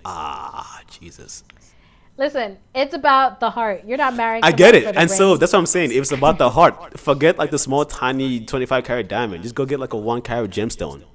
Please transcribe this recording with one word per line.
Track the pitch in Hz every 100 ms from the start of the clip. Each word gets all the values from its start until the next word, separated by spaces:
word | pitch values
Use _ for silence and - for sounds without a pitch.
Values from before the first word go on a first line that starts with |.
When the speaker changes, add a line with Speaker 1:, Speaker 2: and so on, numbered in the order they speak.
Speaker 1:
"Ah, | 92 87 78 71 69 - - - -
Jesus." | - 85 - 62 - _ _ _ _ _ _ _ -
Speaker 2:
Listen, | 277 285 214 190 _
it's | 254 277
about | 311 294 269 262 254
the | 226
heart. | 233 226 185 208
You're | 262
not | 269 240
marrying | 226 226
Speaker 1:
I | 160
get | 147 190
Speaker 2:
someone | 202
Speaker 1:
it. | 214
Speaker 2:
for |
the | 180
Speaker 1:
And | 170
so | - 196
Speaker 2:
ring. | 165
Speaker 1:
that's | 180
what | 202
I'm | 170
saying. | 180 151
If | 120
it's | 139
about | 135 143 170
the | 123
heart, | 120 165 - 165 -
forget, | - 139 156 185
like, | 147
the | 147
small, | - 135
tiny | 147 - 127 131 135 123
twenty-five | 110 135 127 131
carat | 127 123 95
diamond. | 101 117 85
Just | 107
go | 123 135
get, | 139
like, | 127
a | 113
one | 110 120
carat | 117 120 107
gemstone | 92 113 - 82 69 -